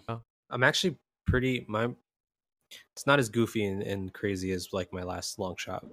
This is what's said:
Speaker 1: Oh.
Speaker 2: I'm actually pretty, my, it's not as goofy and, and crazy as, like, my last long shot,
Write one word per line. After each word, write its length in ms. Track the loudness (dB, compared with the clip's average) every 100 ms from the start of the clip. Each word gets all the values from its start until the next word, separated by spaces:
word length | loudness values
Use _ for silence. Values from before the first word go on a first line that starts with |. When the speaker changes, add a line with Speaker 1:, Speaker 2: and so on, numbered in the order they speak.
| -8
Speaker 1:
Oh. 140 | -10 -10 _ -8
Speaker 2:
I'm 140 | 4
actually 320 | 4 4 0 -2 _ _ 0
pretty, 380 | 2 2 0 -2
my, 260 | 0 0 -4 _ _ _ _ _ _ _ -20 -18 -2
it's 100 | 4
not 120 | 4
as 80 | 4
goofy 360 | 2 2 2
and, 180 | 0 -2
and 300 | -2 -4 -4
crazy 380 | -4 -4 -2 -2
as, 200 | -4 -4
like, 200 | -4 -4
my 100 | -6
last 360 | -6 -6 -8 -6
long 180 | -6 -6
shot, 280 | -8 -8 -8